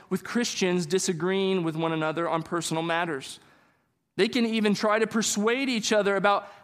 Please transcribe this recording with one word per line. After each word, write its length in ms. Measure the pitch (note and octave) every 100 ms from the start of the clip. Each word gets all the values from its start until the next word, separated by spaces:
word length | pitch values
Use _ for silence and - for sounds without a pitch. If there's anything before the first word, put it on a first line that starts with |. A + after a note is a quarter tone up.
| -
with 160 | F#3
Christians 640 | - A#3 B3 - F#3+ F3+ D#3
disagreeing 760 | F#3 F#3+ E3 F3+ F#3+ F#3+ F#3+
with 120 | E3 D#3+
one 160 | E3
another 360 | D#3+ D#3 D#3+ E3+
on 140 | E3
personal 400 | D#3+ E3+ D#3+ D#3+
matters. 580 | E3 E3 F3 C#3 - - - _ _ _ _ _ _ -
They 120 | B3+
can 180 | B3 A#3
even 260 | A3+ G#3
try 280 | G3 G#3+ G#3+
to 60 | A3
persuade 600 | A3+ G3+ G#3+ G#3+ B3 C4+
each 240 | A#3 -
other 240 | G#3+ G3+ G3
about 320 | G3+ G3+ - -